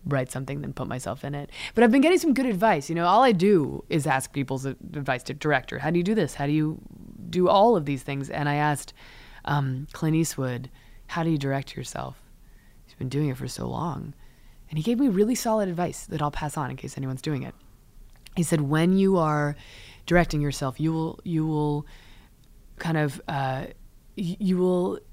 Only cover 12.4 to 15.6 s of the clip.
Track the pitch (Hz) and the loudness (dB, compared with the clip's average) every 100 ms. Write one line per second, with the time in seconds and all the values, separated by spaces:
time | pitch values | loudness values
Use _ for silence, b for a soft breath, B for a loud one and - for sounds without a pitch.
12.4 | b b b b - - 127 139 151 127 | b b b b -20 -10 -4 -2 -2 -2
13.4 | 131 - 120 123 165 139 - - b b | -8 -6 -6 -4 -6 -6 -10 -16 b b
14.4 | b b b 156 160 233 277 185 214 247 | b b b -4 -2 2 2 4 2 2
15.4 | 233 220 | 0 0